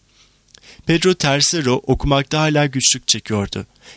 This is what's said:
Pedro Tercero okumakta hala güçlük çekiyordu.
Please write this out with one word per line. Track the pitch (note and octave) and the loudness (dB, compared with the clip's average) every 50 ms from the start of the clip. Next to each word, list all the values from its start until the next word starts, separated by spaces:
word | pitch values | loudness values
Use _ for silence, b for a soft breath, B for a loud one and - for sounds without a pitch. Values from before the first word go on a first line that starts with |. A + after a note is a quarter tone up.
| _ _ b b b b b b b b b b b b b b b | _ _ b b b b b b b b b b b b b b b
Pedro | - E3 E3 E3 F#3 F3+ | 0 0 2 2 0 0
Tercero | - - C#3+ C#3 C#3+ C#3+ - - E3+ C#3 B2 B2 | 0 0 0 0 2 2 0 0 0 0 0 0
okumakta | - - - B2+ - - C#3+ C#3 C#3 C3+ - D#3 D#3 | 0 0 0 -2 0 0 0 0 0 0 -2 -2 0
hala | D#3 D#3 D3 D3 D3 | 0 2 2 2 0
güçlük | C#3 C3 C3 - - - B2 - - | 0 -2 0 0 0 -2 -2 -2 -4
çekiyordu. | - A2 - - A2 G2+ G2+ - - G2 G2+ - B B B B B | -4 -4 -4 -4 -4 -2 -2 -4 -6 -10 -12 -12 B B B B B